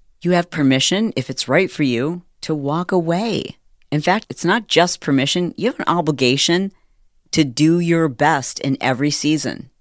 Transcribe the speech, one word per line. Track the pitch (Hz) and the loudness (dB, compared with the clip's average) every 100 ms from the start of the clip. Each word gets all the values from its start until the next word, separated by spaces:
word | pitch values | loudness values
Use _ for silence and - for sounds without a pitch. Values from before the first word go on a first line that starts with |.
| _ _ | _ _
You | 175 | 0
have | 175 170 | 0 0
permission, | - 139 131 - 190 220 - | 0 2 2 2 0 -2 -4
if | 127 | -6
it's | 147 - | -8 0
right | 151 185 | 0 0
for | - | -2
you, | 139 117 143 175 - _ | -2 0 -2 -6 -12 _
to | - | -6
walk | 156 139 160 180 | -4 -4 -4 0
away. | 185 165 170 226 185 - - _ _ _ | 0 0 0 0 -4 -6 -12 _ _ _
In | 151 | -2
fact, | 180 202 - | 2 0 -2
it's | - 170 | -4 0
not | 226 - | 0 2
just | - 175 - | 2 2 0
permission. | - 135 143 180 175 - | 0 0 2 -2 -4 -2
You | 220 | -4
have | - | -2
an | - | -2
obligation | 170 156 135 127 139 - 175 196 - _ _ _ _ _ | 0 0 0 2 2 2 0 0 -8 _ _ _ _ _
to | - 143 | 0 0
do | 117 156 175 | 2 4 4
your | 170 165 160 | 2 2 0
best | 120 147 147 127 - | 2 2 2 -2 -4
in | 139 135 | -2 0
every | 127 123 147 | 0 0 0
season. | 143 147 151 110 - - _ | 0 0 0 -2 -8 -14 _